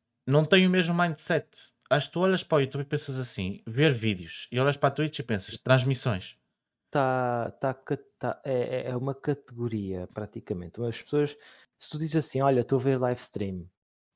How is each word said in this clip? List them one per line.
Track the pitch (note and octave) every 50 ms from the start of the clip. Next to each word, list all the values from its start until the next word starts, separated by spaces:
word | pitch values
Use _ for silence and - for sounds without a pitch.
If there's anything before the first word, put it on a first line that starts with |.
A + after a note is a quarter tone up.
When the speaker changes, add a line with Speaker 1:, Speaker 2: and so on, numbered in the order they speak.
| _ _ _ _ _
Speaker 1:
não | B2+ C#3 D3+ D#3
tem | D3+ G3 F#3 F#3
o | F#3
mesmo | F3+ F#3 E3 E3+ E3+
mindset. | E3+ F3 E3+ D3 - - - E3+ D3 - _ _ - - - _ _ _ -
Acho | D#3+ D3 - -
que | -
tu | E3+
olhas | F#3 F#3+ F#3+ F3+
para | - - D#3+
o | D3
YouTube | C3+ C3 - C#3+
e | C#3
pensas | - D3+ C#3+ - - C3 C3
assim, | B2+ - - - F#2 F#2+ G2+ - -
ver | A2+ A2+ C3 D#3 D#3
vídeos, | C3 A2 A2 A2 G2 F2+ E2+ D#2+ - - - -
e | A#2+ B2
olhas | C3+ C#3 C3+
para | C#3 - C3+
a |
Twitch | - - D#3 D3 - -
e |
pensas, | B2 - A2 F#2+ - - - -
transmissões. | - B2 C3 B2+ A#2+ C#3 C3 - - C3 G2+ F#2 - - - _ _ _ _ _ _ _ _ _ _ _
Speaker 2:
Tá, | - D3 C3+ C3 C3 B2+ B2 B2 A#2+ A#2+ A#2+ A#2 - _
tá | - C3 B2+
ca-, | - _ - C#3+ C3+ - _ _ _
tá, | - A#2+ - -
é, | - C#3 C3 B2 A#2+ - B2+ B2 A#2
é, | C3
é | B2+
uma | B2 C3 C#3 C3+
categoria, | - - D3+ C#3 - - - B2 A#2 A#2+ A#2 A2+ G#2+ G2 F#2+ F#2+ F#2 F2+ - -
praticamente. | G#2+ G#2 G2+ - G#2+ - - G#2 F2+ F2 E2+ - A2+
As | A#2+ A#2 A2 -
pessoas, | - - D3 D3 D3 C#3+ D3 - - - - - _ _ _ _
se | - -
tu | - D3+
dizes | D#3+ D3+ D3+
assim, | D#3+ - - - C3+
"Olha, | C3+ C#3 C3+ B2
estou | A2+ - C#3 C3
a |
ver | B2 C#3 C3+ B2
live | B2+ B2 B2 -
stream", | - - - G2 G2+ F#2+ F#2 F2+ E2+ - _ _ _ _ _ _ _ _ _